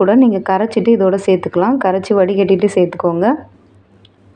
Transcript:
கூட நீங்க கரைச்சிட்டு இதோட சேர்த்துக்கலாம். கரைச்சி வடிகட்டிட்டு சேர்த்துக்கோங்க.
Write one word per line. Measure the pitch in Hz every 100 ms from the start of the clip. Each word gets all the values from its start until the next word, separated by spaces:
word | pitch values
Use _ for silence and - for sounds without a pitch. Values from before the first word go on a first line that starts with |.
கூட | 190 240 247
நீங்க | 196 -
கரைச்சிட்டு | 190 226 226 202 220
இதோட | 190 190 196
சேர்த்துக்கலாம். | 185 175 175 202 269 190
கரைச்சி | 185 185 202
வடிகட்டிட்டு | 185 196 190 185 196 190
சேர்த்துக்கோங்க. | 175 - 175 170 208 311 - _ _ _ _ _ _ _ _